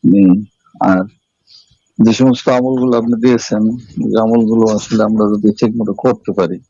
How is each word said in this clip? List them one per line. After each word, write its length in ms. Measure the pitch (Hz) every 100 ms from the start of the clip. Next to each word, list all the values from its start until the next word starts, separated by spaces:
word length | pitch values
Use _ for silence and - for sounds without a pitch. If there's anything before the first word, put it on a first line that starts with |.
উম, 320 | - 98 95 95 104 _ _ _ 95
আর 140 | 92 98 _ _ _ _ - _ _ _ -
যে 120 | 110 110
সমস্ত 260 | 131 123 - 127
আমলগুলো 360 | 127 131 127 117
আপনি 140 | 117 117
দিয়েছেন, 400 | 123 120 - 107 110 123 - - 110
যে 80 | 104 113
আমলগুলো 380 | 117 110 113 110 107
আসলে 260 | - 110
আমরা 200 | 107 110 104
যদি 160 | 104 107 104
ঠিক 120 | 117 117
মতো 140 | 107 98
করতে 280 | 127 113 - 101
পারি 200 | 87 90 _